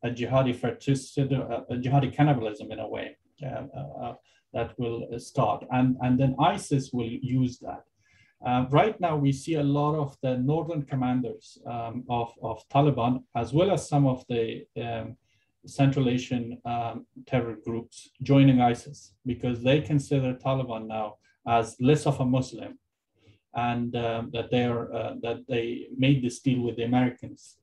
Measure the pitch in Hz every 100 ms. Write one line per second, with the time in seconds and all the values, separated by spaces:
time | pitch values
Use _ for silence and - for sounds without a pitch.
0 | 123 117 117 131 127 120 123 - - 135
1 | - - 131 131 117 117 - 123 127 139
2 | 127 - 147 123 110 104 107 110 110 113
3 | - - _ - 135 - 135 - 139 -
4 | 123 - _ _ _ - 117 - 120 117
5 | - 117 - - - - - 127 127 123
6 | 127 127 135 131 143 202 - 139 - 123
7 | 113 123 127 131 123 - - - - _
8 | _ _ _ _ - 127 131 147 214 214
9 | 175 151 139 135 - 156 143 143 147 156
10 | 143 - 131 127 131 156 160 160 135 131
11 | 127 127 117 - - - - 120 117 -
12 | - 120 120 - 117 110 - 139 147 117
13 | 120 127 - 117 117 143 196 170 - 143
14 | 135 127 - 120 113 - - - 120 113
15 | 113 117 _ _ _ _ - - 139 139
16 | 127 123 - 123 117 120 120 120 117 117
17 | - - - 127 117 110 - 113 - -
18 | - - 131 139 135 123 120 120 - -
19 | - _ 127 117 123 117 123 151 151 147
20 | - 143 127 127 135 135 120 110 110 110
21 | 107 - _ _ - 117 113 - 143 151
22 | 156 139 127 131 - 110 - - _ _
23 | _ _ _ _ _ - 120 120 120 120
24 | 117 113 117 117 113 123 120 117 117 113
25 | 110 - 117 117 - 120 117 120 - -
26 | 131 139 120 - 135 123 120 113 117 127
27 | 127 - - - - _